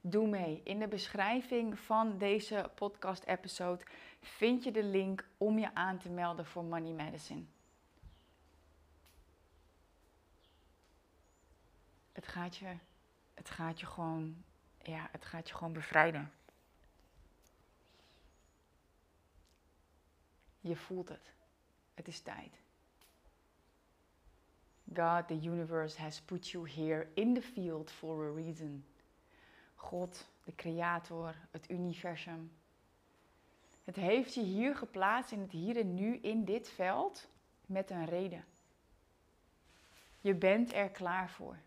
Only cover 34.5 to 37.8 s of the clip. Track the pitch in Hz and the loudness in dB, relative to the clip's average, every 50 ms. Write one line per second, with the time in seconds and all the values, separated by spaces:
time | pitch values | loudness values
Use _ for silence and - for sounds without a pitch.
34.5 | 185 196 233 269 285 262 254 226 - 190 190 196 220 220 - - - 208 196 185 | 2 4 4 2 2 0 -4 -6 0 2 4 4 4 4 2 -2 -6 -6 -6 -6
35.5 | - 165 165 202 233 233 220 190 175 185 196 220 247 247 - - 220 226 214 185 | -4 -4 -2 0 2 2 2 2 2 0 2 0 0 0 0 0 2 2 2 2
36.5 | 202 240 - - - - 190 185 196 247 311 403 - - - - - - _ _ | 0 0 -2 -6 -4 0 2 2 2 2 0 0 -2 -6 -18 -18 -20 -20 _ _
37.5 | _ _ _ - 190 190 | _ _ _ -4 -2 -2